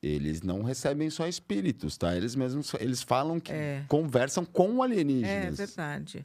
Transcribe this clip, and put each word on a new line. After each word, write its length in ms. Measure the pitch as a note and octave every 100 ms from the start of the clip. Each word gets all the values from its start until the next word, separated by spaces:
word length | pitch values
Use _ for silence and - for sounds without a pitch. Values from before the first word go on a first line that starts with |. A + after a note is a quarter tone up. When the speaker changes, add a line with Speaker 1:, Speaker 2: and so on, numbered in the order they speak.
Speaker 1:
eles 380 | D2+ D2 C#2+ D#2+
não 220 | F2+ F#2
recebem 480 | A2+ C3 C#3+ C#3+ D#3
só 180 | D3+ E3+
espíritos, 720 | F3 _ G3+ F#3+ A#2+ D#2 -
tá? 180 | F2 F2+
Eles 180 | G#2+
mesmos, 380 | B2+ B2+ C3+ D3 -
eles 220 | A2+ B2
falam 360 | - B2 D3 E3
que 140 | -
Speaker 2:
É. 320 | D#3 D3+ C#3 C#3
Speaker 1:
conversam 600 | D3 D#3+ B2 C3 - F3
com 360 | - F#3 A#3+
alienígenas. 800 | C4 A3 D3 C3+ G#2+ G2 F#2 D2+
Speaker 2:
É 60 | G3+
verdade. 580 | - D#3 C#3+ D3+ -